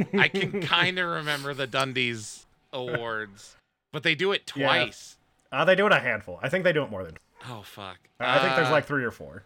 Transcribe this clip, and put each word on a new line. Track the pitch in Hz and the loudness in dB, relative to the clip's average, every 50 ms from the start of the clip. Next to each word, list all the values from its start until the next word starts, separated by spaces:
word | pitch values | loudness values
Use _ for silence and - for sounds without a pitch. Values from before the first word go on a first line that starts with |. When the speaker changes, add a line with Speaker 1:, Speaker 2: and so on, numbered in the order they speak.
| 196 - - | -2 0 4
Speaker 1:
I | 202 - | 4 4
can | 151 - 196 196 190 190 202 | 4 4 0 -2 -2 -2 -4
Speaker 2:
<laughs> | |
Speaker 1:
kinda | 170 139 175 170 175 185 185 185 180 | 0 2 2 4 4 2 2 0 -2
remember | 170 170 160 151 151 147 139 139 139 143 | -2 -2 -4 -2 -2 -4 -2 -4 -6 -4
the | 131 135 | -4 -4
Dundies | 117 117 135 135 135 123 131 127 120 117 110 104 - - - - _ _ _ _ _ | -2 0 0 0 0 0 0 0 0 -2 -6 -8 -12 -14 -16 -20 _ _ _ _ _
awards, | - 131 127 123 123 117 117 117 110 107 107 101 98 107 - - - _ _ _ _ _ _ _ | -8 -8 -6 -4 -4 -4 -4 -4 -6 -6 -8 -10 -12 -20 -20 -20 -20 _ _ _ _ _ _ _
but | - 151 - | -12 -2 0
they | 170 156 | 0 2
do | 135 180 196 196 | 2 0 0 0
it | - - - - | -2 -4 -8 -4
Speaker 2:
Yeah. | 143 139 | -2 2
Speaker 1:
twice. | 135 147 165 - 107 - - - - - _ _ _ _ _ _ _ | 2 2 2 2 -2 -6 -14 -20 -20 -20 _ _ _ _ _ _ _
Speaker 2:
Uh, | 131 135 160 | -2 2 4
they | 180 190 | 6 6
do | 175 202 | 6 6
it | 208 180 | 4 4
a | - | 2
handful. | - 127 113 104 - - 87 87 113 | 2 0 -4 -4 -6 -10 -8 -6 -4
I | 131 | -2
think | 175 190 175 | -2 2 2
they | 180 160 | 2 2
do | 151 135 | 2 0
it | 107 | -2
more | 110 95 92 | -6 -8 -8
than | - - - _ _ _ - - 123 | -10 -12 -18 _ _ _ -18 -16 -14
Speaker 1:
Oh, | 123 107 | -14 -14
fuck. | 98 - - 107 101 95 92 - _ _ _ - | -16 -16 -16 -14 -14 -14 -14 -16 _ _ _ -4
Speaker 2:
I | 120 123 131 135 | -2 2 4 4
think | 131 135 131 | 4 4 4
there's, | 131 131 | 4 4
Speaker 1:
Uh, | 127 | 4
Speaker 2:
like, | 127 143 - | 4 2 2
three | - 143 139 123 | 0 -2 -2 -2
or | 113 | -4
four. | - - 80 69 71 - - | -6 -8 -14 -14 -14 -16 -18